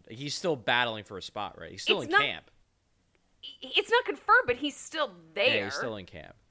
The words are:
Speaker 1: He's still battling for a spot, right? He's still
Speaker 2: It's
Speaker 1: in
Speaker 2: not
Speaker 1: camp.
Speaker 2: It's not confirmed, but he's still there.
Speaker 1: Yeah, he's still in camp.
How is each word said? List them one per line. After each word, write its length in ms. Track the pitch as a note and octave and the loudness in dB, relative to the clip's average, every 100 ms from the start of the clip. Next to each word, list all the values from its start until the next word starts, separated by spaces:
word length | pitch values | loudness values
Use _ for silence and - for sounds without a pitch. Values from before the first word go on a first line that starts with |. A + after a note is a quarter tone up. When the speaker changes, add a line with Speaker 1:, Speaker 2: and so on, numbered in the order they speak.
| - | -18
Speaker 1:
He's 240 | A2+ C#3+ - | -10 -8 -4
still 200 | F#3 C#3 | -2 -2
battling 460 | G#2 A#2+ A#2+ G#2+ G2+ | 2 4 2 -2 -8
for 120 | G2 | -12
a 40 | |
spot, 360 | - G#2+ G2 - | -10 -8 -8 -10
right? 140 | E2 | -14
He's 120 | F#2 | -8
still 140 | - F3 | 0 0
Speaker 2:
It's 40 | B2+ | 2
Speaker 1:
in 40 | |
Speaker 2:
not 100 | G4 | 2
Speaker 1:
camp. 300 | C3+ E2 - _ _ _ _ _ _ _ _ _ - - | 2 -4 -12 _ _ _ _ _ _ _ _ _ -20 -18
Speaker 2:
It's 280 | B3+ F4 G4+ | -4 -2 2
not 120 | A#4 | 2
confirmed, 400 | B4 D4 - A#4 B4 | 2 -4 6 6 6
but 80 | E4+ | 0
he's 180 | C#4+ - | -2 -4
still 360 | - D#4+ C4 F3 D#3+ - | -6 -4 -4 -4 -10 2
there. 200 | A#3+ - | 2 4
Speaker 1:
Yeah, 100 | G2+ | 0
he's 100 | - | -4
still 200 | A#2+ G#2+ | -4 -6
in 80 | F2 | -10
camp. 280 | E2 G1+ - _ | -14 -16 -20 _